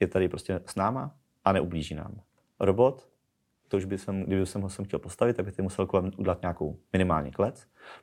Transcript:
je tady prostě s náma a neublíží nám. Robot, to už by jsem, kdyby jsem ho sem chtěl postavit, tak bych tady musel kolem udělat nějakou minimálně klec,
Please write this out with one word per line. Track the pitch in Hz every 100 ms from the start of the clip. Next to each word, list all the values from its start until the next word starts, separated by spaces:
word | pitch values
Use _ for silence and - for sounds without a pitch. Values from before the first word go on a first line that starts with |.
je | 92
tady | 95 90
prostě | 80 - 90 -
s |
náma | 95 101 131 143 - _ _
a | 98
neublíží | 95 87 82 73
nám. | 78 87 - _ _ _ -
Robot, | 98 98 131 131 - _ _ _ _ _ -
to | 98
už |
by | 95 98
jsem, | - 95
kdyby | 92 95 92
jsem | 101
ho | 95
sem | -
chtěl | 98 -
postavit, | - - 120 117
tak |
bych | 98
tady | -
musel | 95 - 95
kolem | 98 92 -
udělat | 95 87
nějakou | 90 87 76 - -
minimálně | 95 92 78 69
klec, | - 104 - - _ - -